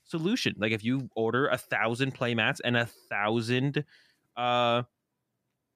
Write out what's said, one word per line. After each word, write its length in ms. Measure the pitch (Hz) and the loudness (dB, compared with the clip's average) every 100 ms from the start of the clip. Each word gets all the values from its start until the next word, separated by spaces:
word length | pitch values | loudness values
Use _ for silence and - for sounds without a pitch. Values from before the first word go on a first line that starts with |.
| - | -10
solution. 460 | 170 160 247 - 98 | -4 -2 0 -2 -2
Like, 140 | 107 | 0
if 140 | 110 | 0
you 260 | 110 131 123 - | 0 -2 -2 -2
order 320 | 113 120 143 | 0 2 2
a 100 | 127 | 0
thousand 560 | - 113 110 120 135 | -2 -2 -2 0 -2
playmats 460 | 131 120 117 110 - | -2 -2 0 0 0
and 140 | - 120 | 0 0
a 100 | 117 | 0
thousand, 1000 | - - 107 104 117 113 123 139 139 147 - _ _ _ - | -6 -10 -2 0 0 2 0 0 -2 -6 -10 _ _ _ -4
uh, 480 | 123 123 120 120 120 _ _ _ _ _ _ _ _ | 0 2 4 2 -2 _ _ _ _ _ _ _ _